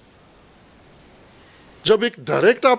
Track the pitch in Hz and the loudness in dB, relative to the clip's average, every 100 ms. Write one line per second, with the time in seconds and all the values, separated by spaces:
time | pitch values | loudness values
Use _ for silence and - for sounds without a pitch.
0 | _ _ _ _ _ _ _ _ _ - | _ _ _ _ _ _ _ _ _ -20
1 | _ _ _ - - - - - - 214 | _ _ _ -20 -20 -20 -20 -8 -2 -2
2 | 240 175 131 143 185 240 262 | -2 -8 -6 0 0 2 0